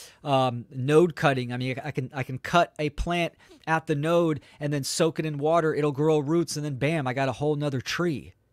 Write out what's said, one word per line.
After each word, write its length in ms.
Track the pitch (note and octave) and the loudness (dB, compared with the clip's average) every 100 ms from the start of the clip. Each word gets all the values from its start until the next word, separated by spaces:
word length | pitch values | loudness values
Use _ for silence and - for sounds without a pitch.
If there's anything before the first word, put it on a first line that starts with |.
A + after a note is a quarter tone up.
| - - | -20 -12
um, 400 | D3+ C3+ B2+ A#2+ - | 0 2 2 -2 -8
node 440 | C3 C3 D#3 F3 - | -6 4 6 6 4
cutting, 360 | D#3 C3 A#2+ | 0 0 -2
I 40 | B2 | -4
mean, 220 | B2+ B2+ | -4 -6
I 60 | D3+ | -6
can, 200 | C#3 C3 | -6 -6
I 80 | C#3+ | -6
can 160 | C3 C3 | -8 -8
cut 340 | - F3 E3+ - | 0 2 2 0
a 120 | D3+ | -6
plant 440 | - E3+ F3 E3+ - _ D#4+ - | -4 -4 -2 -4 -6 _ -12 -2
at 200 | D#3+ - | -2 0
the 80 | |
node 460 | D3 D#3 E3+ E3+ D3 - - | -2 2 2 2 0 -6 -8
and 120 | D3 | -4
then 120 | D3 | -4
soak 340 | C3 - E3 D#3+ | -4 0 0 0
it 80 | D#3 | -4
in 120 | C#3+ | 0
water. 360 | D3 E3+ D#3+ | 2 4 4
It'll 180 | C#3 D3 | 2 0
grow 260 | C3+ D#3 D#3 | 2 2 2
roots, 380 | C#3 E3+ E3 D3+ | 2 0 0 -4
and 80 | |
then 120 | D3 C3 | -6 -2
bam, 300 | C#3 E3 B2+ | -2 0 -2
I 80 | |
got 140 | B2+ C3+ | 0 -2
a 40 | |
whole 220 | A#2+ D3 D3 | 0 -2 0
nother 240 | D3 C3 | -2 -4
tree 540 | - - F3 B2+ C#2 - _ | -4 -2 -2 -2 -8 -20 _